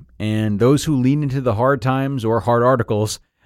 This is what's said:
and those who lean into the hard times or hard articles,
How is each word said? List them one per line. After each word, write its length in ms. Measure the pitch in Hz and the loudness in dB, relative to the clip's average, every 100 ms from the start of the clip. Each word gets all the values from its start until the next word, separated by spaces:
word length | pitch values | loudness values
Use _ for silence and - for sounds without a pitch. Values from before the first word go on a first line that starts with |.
| - - | -20 -8
and 400 | 107 110 110 101 | -4 -2 -2 2
those 260 | 123 143 | 2 2
who 120 | 160 135 | 0 0
lean 260 | 127 147 | 2 0
into 180 | 143 135 | -2 -2
the 140 | 123 | -2
hard 260 | 104 127 139 | 0 0 0
times 420 | 127 131 135 139 | 0 -2 -2 -4
or 160 | 110 117 | -2 -2
hard 220 | 120 117 | 0 2
articles, 580 | 120 131 - 107 107 - _ _ | 2 2 0 -2 -2 -6 _ _